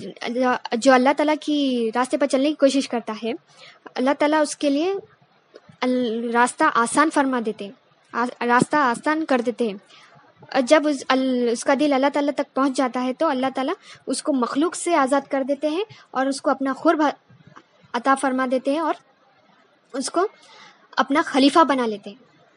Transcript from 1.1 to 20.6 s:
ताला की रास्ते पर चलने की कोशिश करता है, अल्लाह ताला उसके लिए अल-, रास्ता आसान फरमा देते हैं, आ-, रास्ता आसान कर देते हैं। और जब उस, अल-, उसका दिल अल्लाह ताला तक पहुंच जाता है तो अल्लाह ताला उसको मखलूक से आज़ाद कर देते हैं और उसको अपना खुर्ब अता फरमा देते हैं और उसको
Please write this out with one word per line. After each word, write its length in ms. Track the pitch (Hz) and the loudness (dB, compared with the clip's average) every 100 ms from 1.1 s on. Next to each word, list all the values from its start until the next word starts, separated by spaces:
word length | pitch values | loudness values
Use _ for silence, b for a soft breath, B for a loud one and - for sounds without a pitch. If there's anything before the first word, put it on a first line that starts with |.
ताला 220 | 294 302 302 | 2 0 -2
की 520 | - 294 277 240 226 | -2 -2 0 0 -2
रास्ते 260 | 240 247 294 | -2 -2 0
पर 100 | 285 | 0
चलने 220 | 262 285 | 0 0
की 60 | 302 | 2
कोशिश 300 | 277 269 254 | 2 2 -2
करता 260 | 240 - 214 | -6 -6 -8
है, 180 | 226 302 _ B B B - - | -8 -8 _ B B B -12 -4
अल्लाह 160 | 254 294 | -2 0
ताला 260 | 294 311 | 2 2
उसके 280 | 294 - 294 | 0 -2 -2
लिए 240 | 277 359 | 0 -2
अल-, 1400 | 392 - _ _ _ _ - _ - 254 254 247 226 233 | -4 -10 _ _ _ _ -20 _ -6 -2 0 -2 -4 -2
रास्ता 340 | 233 247 - 311 | 2 0 2 0
आसान 420 | 226 233 294 311 | 2 0 2 2
फरमा 320 | 311 269 247 | 2 0 -2
देते 240 | 220 - 196 | -4 -8 -12
हैं, 100 | - _ _ _ | -16 _ _ _
आ-, 140 | 233 247 - | -4 -4 -4
रास्ता 360 | 240 247 - 302 | 2 2 4 2
आसान 420 | 262 233 302 311 311 | 2 0 -2 -2 0
कर 160 | 254 | -2
देते 280 | 233 220 226 | -2 -4 -4
हैं। 100 | 196 _ B B B B _ - | -6 _ B B B B _ -4
और 160 | 262 | -2
जब 220 | 247 302 294 | 4 4 4
उस, 180 | 277 | -2
अल-, 480 | - 262 262 247 240 | 0 0 2 0 0
उसका 240 | 240 - 269 | -2 0 2
दिल 160 | 294 | 2
अल्लाह 160 | 262 277 | 2 2
ताला 200 | 294 285 | 0 -2
तक 140 | 285 285 269 | -2 -4 -2
पहुंच 160 | 277 | 0
जाता 260 | 262 254 254 | 0 -2 -2
है 140 | 254 254 | -4 -2
तो 120 | 320 | -2
अल्लाह 200 | 254 262 | 0 -2
ताला 220 | 262 269 381 B B - | -4 -6 -6 B B -8
उसको 260 | 269 - 269 | -6 -2 -2
मखलूक 400 | 226 277 339 - | 0 0 -2 -2
से 180 | 349 330 | 0 2
आज़ाद 300 | 262 277 277 | 2 0 -2
कर 160 | 277 262 | -4 -4
देते 240 | 277 302 | -2 -2
हैं 160 | 330 440 B B | -4 -6 B B
और 140 | 254 269 | -4 -4
उसको 200 | 269 302 | -2 -2
अपना 240 | 262 269 269 | -2 -2 0
खुर्ब 360 | 320 311 294 - _ _ - - _ _ _ 240 | 0 2 0 -2 _ _ -20 -20 _ _ _ -4
अता 200 | 269 269 | 0 0
फरमा 320 | 277 254 254 | 0 -2 -2
देते 260 | 254 277 | -2 -2
हैं 80 | 302 | -2
और 140 | 311 - _ _ _ _ _ _ _ _ _ | -2 -6 _ _ _ _ _ _ _ _ _
उसको 340 | 269 - 330 392 - B B | -8 -4 -2 -2 -6 B B